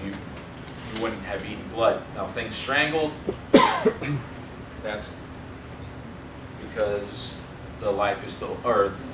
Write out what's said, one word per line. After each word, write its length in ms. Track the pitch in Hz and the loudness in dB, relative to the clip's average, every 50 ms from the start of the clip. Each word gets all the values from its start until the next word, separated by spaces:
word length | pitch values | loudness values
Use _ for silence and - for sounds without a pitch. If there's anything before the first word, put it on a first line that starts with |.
| 95 | -4
you 960 | 98 98 - - - - - - - - - - - - - - 113 110 110 | -4 -6 -6 -8 -10 -10 -10 -10 -12 -12 -12 -12 -12 -10 -10 -10 -6 -4 -2
wouldn't 200 | 113 113 107 - - | -2 -2 -2 -4 -4
have 200 | 104 101 92 98 | -4 -4 -4 -4
eaten 220 | 104 104 92 87 - 107 | -6 -6 -8 -8 -6 0
blood. 280 | 113 113 107 - - - - - | 4 6 6 6 4 0 -6 -6
Now 120 | 104 95 92 | -4 -4 -2
things 280 | - 120 113 110 107 | -2 -4 -4 -2 -4
strangled, 560 | - - 127 139 147 151 151 156 160 156 151 - - - - - | -2 0 2 4 4 4 6 4 4 4 2 0 -2 -4 -4 -4
<coughs> 180 | - - - - - - - - - - 220 - - - 139 147 139 - - - - - - - - - - - - - | -4 4 8 10 10 10 10 6 6 4 4 4 4 0 -2 -2 -2 -4 -6 -10 -10 -10 -10 -10 -12 -12 -12 -10 -6 -4
that's 300 | 107 104 104 - - - - - - - - - - - - - - - - - - - - - - - - - - - - - - - - - - | -4 -4 -4 -6 -8 -10 -10 -12 -12 -12 -12 -12 -12 -12 -12 -12 -12 -12 -10 -10 -10 -10 -10 -12 -12 -12 -12 -12 -12 -12 -12 -12 -12 -10 -10 -10 -6
because 680 | - 110 107 101 101 101 101 104 - - - - - - - - - - - - - - | 0 2 2 2 2 0 -2 -4 -6 -8 -8 -8 -8 -10 -12 -12 -12 -12 -12 -12 -10 -2
the 100 | 110 104 | 0 0
life 340 | 98 98 104 101 - - - | 2 4 4 2 2 0 -4
is 80 | 95 92 | -8 -6
still, 240 | - 107 110 - - - | -6 -4 -4 -4 0 2
or 300 | 123 110 101 98 98 95 - - - | 4 6 6 6 4 2 -2 -8 -10